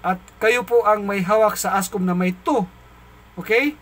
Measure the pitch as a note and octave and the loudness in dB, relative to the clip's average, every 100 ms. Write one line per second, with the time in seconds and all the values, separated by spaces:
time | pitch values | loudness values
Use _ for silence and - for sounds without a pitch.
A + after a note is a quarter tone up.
0 | F3+ F#3 - - A3 A#3+ F#3+ A#3+ G#3+ G#3+ | -4 -6 -8 -2 0 0 2 2 4 2
1 | G3+ G3+ F3+ A3 G#3+ G#3+ F#3+ G3 F#3+ G3+ | 0 -4 0 2 2 0 -2 -2 -2 -4
2 | F#3 F3+ F3+ F3+ - C4 F3+ - - - | -2 0 -2 -2 -2 -2 -2 -10 -20 -20
3 | - - - - - A3+ C#4+ D4 | -20 -20 -20 -18 -2 0 0 -6